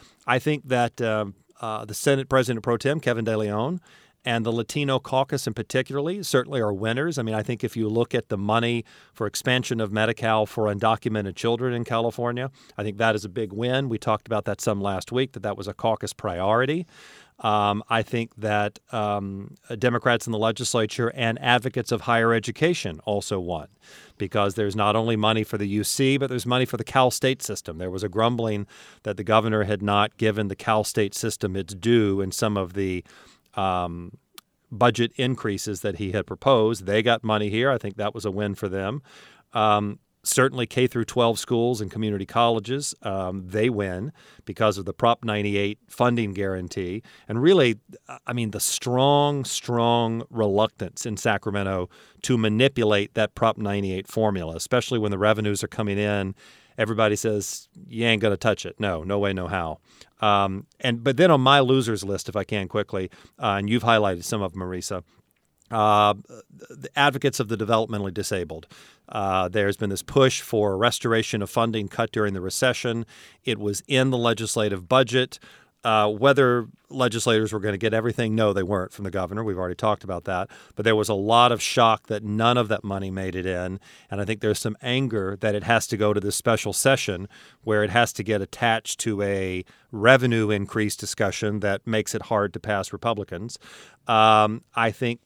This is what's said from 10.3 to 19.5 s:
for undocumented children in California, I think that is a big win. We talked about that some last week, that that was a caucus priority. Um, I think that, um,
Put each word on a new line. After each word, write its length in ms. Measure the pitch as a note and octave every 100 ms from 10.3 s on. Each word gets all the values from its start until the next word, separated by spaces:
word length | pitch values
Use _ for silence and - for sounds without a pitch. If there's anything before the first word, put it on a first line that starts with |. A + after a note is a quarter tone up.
| A2
for 280 | G#2+ - G#2+
undocumented 640 | G2+ A2 A2 A#2+ A2 G2
children 380 | F#2 A#2 A#2 B2+
in 100 | A#2+
California, 640 | A#2 A#2 A#2 A#2 A#2+ A#2+ C3+ _ - -
I 60 |
think 140 | G#2 G#2
that 180 | A2+
is 100 | G#2+
a 40 | G2+
big 220 | G#2 G#2+
win. 380 | G2+ A#2+ C3 C3+
We 80 | A2+
talked 300 | A#2+ G#2+ -
about 180 | G#2+
that 160 | G#2+ G2
some 200 | - G2+
last 300 | G2 F#2+ -
week, 220 | B2 C3+
that 100 | G#2
that 140 | G#2 G2
was 100 | G2
a 60 |
caucus 400 | - A2+ A2 G2+
priority. 720 | - G#2 F2 F#2+ A2+ C3 D#3+ F3 - - - - -
Um, 440 | A2+ G#2 G#2 G#2 -
I 120 | A2+
think 300 | G#2+ A#2 A2+ -
that, 420 | G#2+ G#2 G#2 - -
um, 640 | A2+ G#2 G#2 G2 G2 G2+